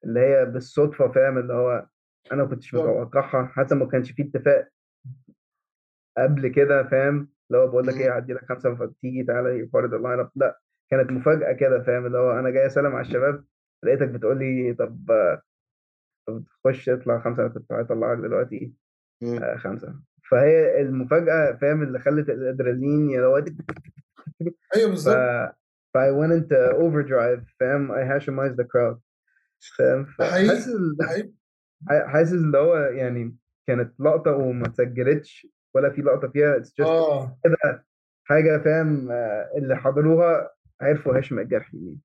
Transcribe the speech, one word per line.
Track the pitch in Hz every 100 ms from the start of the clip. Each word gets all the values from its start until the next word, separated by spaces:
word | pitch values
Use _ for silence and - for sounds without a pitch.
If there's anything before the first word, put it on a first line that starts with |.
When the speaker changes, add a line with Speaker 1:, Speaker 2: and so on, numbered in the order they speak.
Speaker 1:
اللي | 101 113
هي | 127 139 127
بالصدفة، | 123 - - 147 147 131
فاهم؟ | 127 135 131
اللي | 123
هو | 123 123 120 - _ _ _ _
أنا | 135
ما | 139
كنتش | 123 -
Speaker 2:
بالظبط. | - 156
Speaker 1:
متوقعها، | 110 120 139 131 135 127
حتى | - 135 139
ما | 127
كانش | 127 127
فيه | - 143
اتفاق | 135 143 143 - _ _ _ 131 127 _ _ _ _ _ _ _ _ _ -
قبل | 131 143 131
كده، | 131 143 143
فاهم؟ | 131 131 139 147 143 _ _
اللي | 123
هو | 127
بقول | 123 127
لك |
Speaker 2:
مم. | 131
Speaker 1:
إيه، | 131 123
هدي | 123
لك | 127 -
خمسة، | 127 131 120
فتيجي | 117 - 131 127
تعالى | 127 120 127
يفرض | 127 113 135 127
اللاين | 117 120 123
أب. | 123 -
لا، | 135 - _ _ _
كانت | 135 131
مفاجأة | 127 127 156 -
كده، | 127 135 127
فاهم؟ | 123 123 123
اللي | 123
هو | 127 120
أنا | 131
جاي | 127 135
أسلم | 135 143 127
على | 127
الشباب، | 123 135 143 - _ _ _
لقيتك | - 135 139
بتقول | 120 110 135
لي: | 135 127 123
"طب، | 120 117 117 101 113 90 78 _ _ _ _ _ _ _ _ -
طب | 113 - _ 131
خش | 127 -
اطلع | 127 127 117
خمسة." | 117 120
أنا | 117
كنت | 117 -
هطلعك | 113 117 113 113 120
دلوقتي، | 113 - 127 104 123 - _ _ _ _
Speaker 2:
مم. | 120 120
Speaker 1:
آه، | 62 58
خمسة. | 95 113 - - - _ -
فهي | 123 143 160 156 131
المفاجأة، | 139 131 127 156 170 160 147 120
فاهم، | 139 156
اللي | 143 127
خلت | 139 151 147
الأدرينالين | 131 131 131 123 123 135 147 151
يا | 147 170
واد. | 139 147 - - - - - - _ - - 165 - _ 214
Speaker 2:
أيوة، | -
Speaker 1:
ف-، |
Speaker 2:
بالظبط. | 190 147 127 127 120 - - _ _ _
Speaker 1:
ف | 131
I | 135
went | 139 156
into | 165 156 131 127 -
overdrive، | 165 147 135 131 117 123 117 _
فاهم؟ | 127 143 139
I | 104 127 139
Hashemized | 143 135 135 123
the | 120
crowd، | 123 120 120 _ _ _ _ _ _ - -
فاهم؟ | 131 131 143 -
Speaker 2:
ده | -
حقيقي. | 175 202
Speaker 1:
فحاسس | 247 240
ال-، | 226 170 151
Speaker 2:
ده | 165
حقيقي. | 170 214 _ _ _ _ _ -
Speaker 1:
ح-، | 147 -
حاسس | 143 165
اللي | 180 160 139
هو، | 151 165
يعني، | 143 127 127 120 117 120 _ _ -
كانت | 123 120 _
لقطة | 139 160 160
وما | 139 131 123 117
اتسجلتش، | 117 123 120 127 147 - - - _ _ 131
ولا | 139
في | 143
لقطة | 143 127 131
فيها، | 139 147 135
it's | 120
just | - 147
Speaker 2:
آه. | 165 160 143 127 -
Speaker 1:
كده | 170 160 147 131 _ _ _ _
حاجة، | _ 151 160 151
فاهم؟ | 151 156 160 147 127
آه، | 120 113 104 - 139
اللي | 135 131
حضروها | 131 139 156 160 170 160 - _ _ _
عرفوا | 139 147 147 131
هاشم | 135 117
الجرحي | 113 117 - -
مين. | 170 139